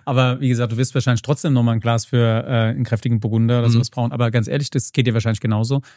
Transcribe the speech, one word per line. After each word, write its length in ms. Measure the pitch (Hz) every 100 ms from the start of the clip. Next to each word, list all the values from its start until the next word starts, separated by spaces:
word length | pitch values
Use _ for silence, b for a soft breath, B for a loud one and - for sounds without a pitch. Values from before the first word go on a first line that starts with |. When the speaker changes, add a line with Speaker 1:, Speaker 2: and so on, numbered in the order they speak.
Speaker 1:
Aber 380 | - 127 127 127
wie 80 | 135
gesagt, 240 | 120 120
du 40 | 113
wirst 160 | 127
wahrscheinlich 280 | 135 123 120
trotzdem 320 | - 147 160
noch 100 | 127
mal 80 | 117
ein 80 | 113
Glas 240 | 120 117 -
für, 380 | 123 117 113 120
äh, 260 | 123 110
einen 120 | 135
kräftigen 380 | 120 113 127 117
Burgunder 380 | 107 113 113 123
oder 100 | 120
Speaker 2:
Mhm. 40 |
Speaker 1:
sowas 160 | 117 123
brauchen. 220 | - 117
Aber 180 | 117 120
ganz 200 | 117 104
ehrlich, 200 | 139 139
das 220 | 135 -
geht 160 | - 123
dir 60 |
wahrscheinlich 260 | 113 113 110
genauso. 420 | 113 107 113 139 B